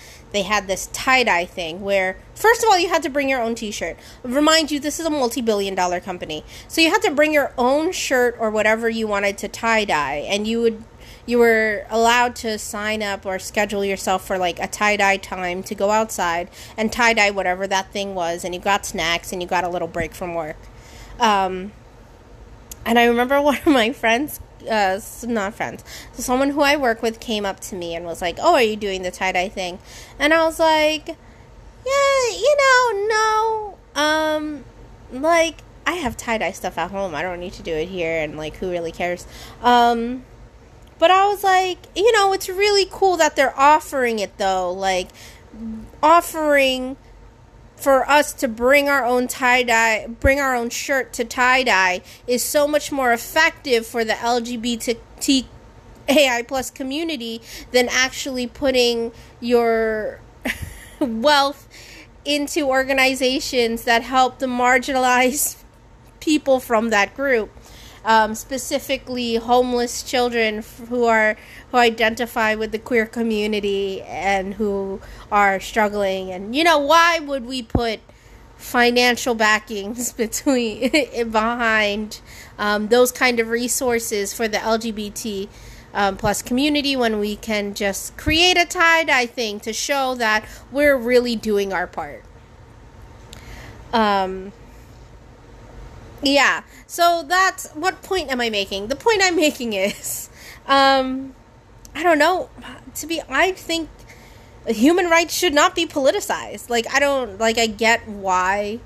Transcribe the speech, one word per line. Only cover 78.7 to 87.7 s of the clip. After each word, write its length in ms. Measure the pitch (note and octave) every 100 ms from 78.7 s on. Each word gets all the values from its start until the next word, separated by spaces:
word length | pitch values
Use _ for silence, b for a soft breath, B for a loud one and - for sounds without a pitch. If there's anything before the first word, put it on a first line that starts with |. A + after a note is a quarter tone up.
| B3 A#3+ A#3+ B3 A#3 C4
backings 760 | A3+ G#3+ G#3 - G3+ G3+ A#3+ A#3+
<laughs> 100 | -
between, 680 | A3 - D4 B3+ A3+ G#3 C4 D#4 B3+ A#3 A#3
behind, 920 | A3 A3 B3 A3+ A3 G#3 G#3 G#3+ - B B B -
um, 300 | G#3 G#3 G#3
those 220 | A#3+ B3
kind 280 | - B3+ A#3
of 100 | A3+
resources 840 | A#3 B3 - B3 A#3 A3+ G#3 G3
for 140 | - A3+
the 120 | G#3+
L 180 | A3 A3
G 120 | A#3
B 180 | G#3+ G#3
T, 360 | - A3 G3 G3+ B B B B
um, 240 | G#3 G3 F#3+
plus 240 | G#3+ G3+
community 540 | - B3 D4+ D4 C#4 C4+
when 240 | A3+ G#3+
we 160 | G#3 G#3
can 400 | A3 G#3 G3+